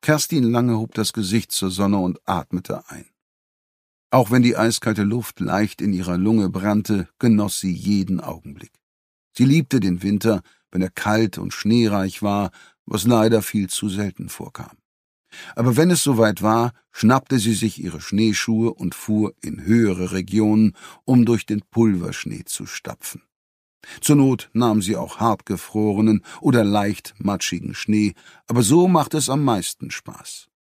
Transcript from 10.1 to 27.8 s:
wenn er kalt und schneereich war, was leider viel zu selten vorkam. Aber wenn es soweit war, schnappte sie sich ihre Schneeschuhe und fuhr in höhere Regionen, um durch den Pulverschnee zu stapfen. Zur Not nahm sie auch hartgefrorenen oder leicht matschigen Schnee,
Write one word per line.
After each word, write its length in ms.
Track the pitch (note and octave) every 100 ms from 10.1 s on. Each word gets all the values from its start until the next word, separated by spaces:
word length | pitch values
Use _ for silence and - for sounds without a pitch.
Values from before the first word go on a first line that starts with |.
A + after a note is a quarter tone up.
| G2+ A2+ G2+ - _ _
wenn 140 | F2+
er 80 | F#2
kalt 480 | - G#2 G#2+ A2+ -
und 120 | F#2
schneereich 680 | - G#2 A#2 A2 G2+ F#2+ -
war, 300 | G#2 G2+ G2 - - _ -
was 220 | G#2+ G2+
leider 340 | A#2+ A2 A2+
viel 280 | G2 G#2+ F#2+
zu 200 | - G#2
selten 400 | G2 G2+ - F#2
vorkam. 480 | - - - - _ _ _ _ _ _ - - -
Aber 220 | A#2+ A#2+
wenn 120 | E3+
es 140 | F3
soweit 400 | - A#2+ A2 G2+
war, 300 | G#2 A2+ A#2 - _
schnappte 480 | - A2 C3 - C3+
sie 160 | G#2+ G#2+
sich 260 | A2+ -
ihre 200 | F#2 D#2+
Schneeschuhe 680 | - G2 A2+ G2+ - A2 A2+
und 220 | - F#2
fuhr 400 | - - G#2+ G#2 -
in 220 | - -
höhere 480 | - A#2 A2 F2+ F#2
Regionen, 640 | F#2 F#2 G#2 G#2+ G#2+ A2 - - - -
um 200 | B2+ A2+
durch 220 | A2+ -
den 140 | G#2
Pulverschnee 840 | - - A2+ F#2+ E2+ - - -
zu 240 | - - -
stapfen. 560 | - - - - - _ _ _ _ _ _ - -
Zur 140 | - D3
Not 340 | C3+ B2+ -
nahm 280 | A2 B2 G#2+
sie 140 | F#2 G2
auch 240 | - -
hartgefrorenen 1040 | A2+ G#2 - F#2+ - A2 G#2+ G2+ A2 G#2+ - -
oder 220 | C#3 B2
leicht 500 | G#2 G#2 G2+ G2+ - _
matschigen 560 | G2+ G2 - F2 -
Schnee, 400 | -